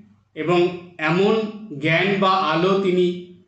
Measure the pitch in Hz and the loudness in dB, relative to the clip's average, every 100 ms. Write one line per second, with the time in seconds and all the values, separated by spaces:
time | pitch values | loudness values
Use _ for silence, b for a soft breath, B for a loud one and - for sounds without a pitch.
0 | - _ _ 156 156 175 175 - - - | -20 _ _ -8 -2 2 2 -2 -14 -6
1 | 156 175 202 220 214 - - 143 160 170 | -2 2 2 2 -2 -8 -14 -6 0 0
2 | 190 196 190 190 151 160 185 196 196 180 | 0 0 2 2 0 0 2 2 2 2
3 | 180 180 - - | 0 -2 -10 -20